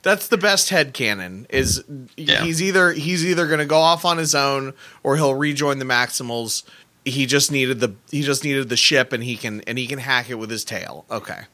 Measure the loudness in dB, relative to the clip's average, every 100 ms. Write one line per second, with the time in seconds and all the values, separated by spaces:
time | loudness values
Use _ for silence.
0 | 2 0 2 2 4 2 2 2 2 0
1 | -2 -2 -6 -12 -4 0 0 -2 -4 -16
2 | -14 -8 0 0 0 0 2 4 4 2
3 | -2 0 0 0 2 0 2 4 4 4
4 | 2 0 0 2 2 0 -4 -12 -20 -6
5 | 0 2 2 2 -2 0 -2 -2 2 2
6 | 2 -4 -6 -6 -4 -6 -8 -20 _ _
7 | -6 -2 2 2 2 0 0 0 -2 -4
8 | _ -4 -2 -2 0 -2 0 2 4 4
9 | 2 -2 -4 -6 -8 -8 -6 -6 -6 -8
10 | 0 0 0 -10 -8 -8 -8 -8 -10 -14
11 | -10 -10 -8 -14 -16